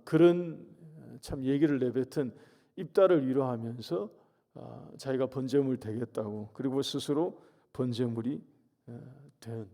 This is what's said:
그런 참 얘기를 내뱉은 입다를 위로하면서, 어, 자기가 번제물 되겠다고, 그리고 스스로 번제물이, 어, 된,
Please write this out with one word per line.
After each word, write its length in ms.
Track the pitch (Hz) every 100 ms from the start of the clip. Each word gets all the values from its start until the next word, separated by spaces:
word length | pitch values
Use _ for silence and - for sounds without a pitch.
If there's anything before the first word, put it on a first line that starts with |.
그런 640 | - 156 175 175 175 151 - - - 156 123 120
참 260 | - 147 131
얘기를 320 | 139 156 139
내뱉은 540 | 127 120 127 - 131 - - _ _ -
입다를 500 | 170 - 190 170 131
위로하면서, 840 | 131 135 120 117 120 107 175 208 - _ _ _
어, 380 | - 123 117 - -
자기가 300 | 135 131 127
번제물 500 | 139 131 139 135 131
되겠다고, 720 | 107 110 123 - 107 107 104
그리고 280 | - 131 131
스스로 580 | 135 143 131 143 170 - - _ _
번제물이, 720 | - 127 117 123 113 113 147 - _ _ _ -
어, 120 | 120 123 135 143 _
된, 300 | 113 113 101